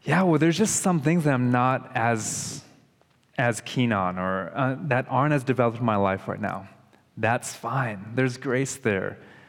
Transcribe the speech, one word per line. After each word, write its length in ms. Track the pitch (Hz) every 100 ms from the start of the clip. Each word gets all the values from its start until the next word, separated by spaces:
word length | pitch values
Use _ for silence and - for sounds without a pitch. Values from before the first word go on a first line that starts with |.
"Yeah, 220 | - 160
well, 140 | 190 156
there's 200 | 160 160
just 240 | 214 -
some 180 | 196 175
things 240 | 139 175
that 80 | 151
I'm 180 | 131 123
not 400 | 123 127 131 -
as, 680 | 120 117 117 104 - - - - - _ _ _ _ _ -
as 240 | 120 110
keen 320 | - - 123
on 240 | 104 92 92
or, 340 | 92 95 85
uh, 220 | 82 131 135 170
that 180 | 123 131
aren't 240 | 127 147
as 100 | 147
developed 360 | 127 127 120 113
in 80 | 120
my 100 | 104
life 320 | 98 95 -
right 100 | 98
now." 300 | 104 90 95 - _ _ _ -
That's 380 | 110 120 -
fine. 580 | - - 131 123 104 107
There's 220 | 117 131 123
grace 400 | 143 127 135 -
there. 400 | 117 98 98 - - -